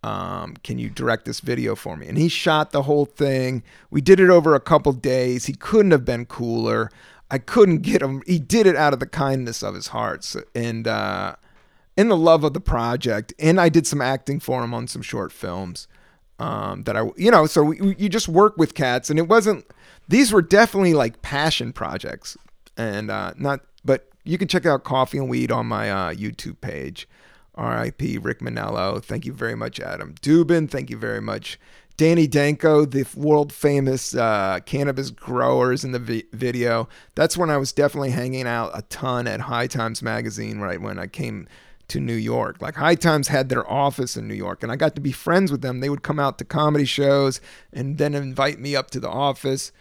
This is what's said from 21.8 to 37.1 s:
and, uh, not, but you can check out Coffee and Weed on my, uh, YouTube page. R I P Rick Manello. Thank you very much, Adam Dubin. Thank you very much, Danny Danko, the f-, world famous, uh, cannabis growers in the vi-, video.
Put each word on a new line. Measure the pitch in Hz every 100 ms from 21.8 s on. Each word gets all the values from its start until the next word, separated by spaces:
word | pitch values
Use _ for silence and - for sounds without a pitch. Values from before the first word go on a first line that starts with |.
| 80 - - - - - - - _ -
and, | 113 101 107
uh, | 101 92 -
not, | 139 139 _ _
but | - 135 _ _
you | - 175
can | 185
check | 180 170
out | 135
Coffee | - 131 127 139
and | 131
Weed | 123 123
on | 127 117
my, | 107 107
uh, | 98 90
YouTube | 80 110 113 78 -
page. | - 76 67 87 - _ _ - _ -
R | 113 117
I | 117
P | - 139 117
Rick | 123 120
Manello. | 120 113 104 110 95 107
Thank | - 113 123
you |
very | 127 117 113
much, | 113 -
Adam | 87 - - 80
Dubin. | - 160 160 170 151
Thank | 139 127
you | 113
very | 113 110
much, | 107 104 - - _ - _ -
Danny | 156 170 156
Danko, | 143 143 151 160 151 151
the | 135
f-, | 127
world | - 147 151 147
famous, | - 147 143 135 131 -
uh, | 123 113 107 95 92
cannabis | - 135 143 131 131
growers | 120 - 123 123 131 127 127
in | 139
the | 127
vi-, | 120 113 -
video. | 110 127 123 120 113 113 - -